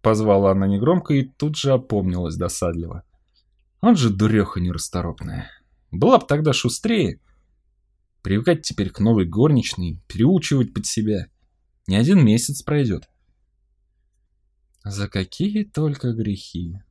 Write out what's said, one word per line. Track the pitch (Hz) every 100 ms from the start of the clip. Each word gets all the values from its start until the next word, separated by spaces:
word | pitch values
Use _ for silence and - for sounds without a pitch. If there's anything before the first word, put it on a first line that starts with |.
позвала | 113 110 107 98 98
она | 95 98
негромко | 101 123 180 -
и | 143
тут | 135 _ 151 151
же | 135
опомнилась | 131 127 107 92 90 85 78
досадливо. | 87 - 87 85 85 85 - _ _ _ _ _ _ _
«Он | 214 208
же | 120
дуреха | 95 107 110 98 -
нерасторопная. | 90 82 - 90 87 - 90 - - - _ _ _
Была | - 214 262
б | -
тогда | 147 151
шустрее. | 127 123 - 220 226 123 - _ _ _ _ _ _ _ _ _ _
Привыкать | - 98 131 165
теперь | - - 92
к | -
новой | 104 113 87
горничной, | 92 147 139 - - 87 85 _
переучивать | 90 123 185 - 139 117
под | - 104
себя. | - 107 104 - _ _ _ _ _ -
Не | 95
один | 123 196
месяц | 123 113 - 143
пройдет». | - 147 131 87 - _ _ _ _ _ _ _ _ _ _ _ _ _ _ _ _ _
«За | 104 98 101
какие | 101 92 - 196 214
только | 202 - 151 143 123
грехи!» | 113 107 98 - 82 87 95 _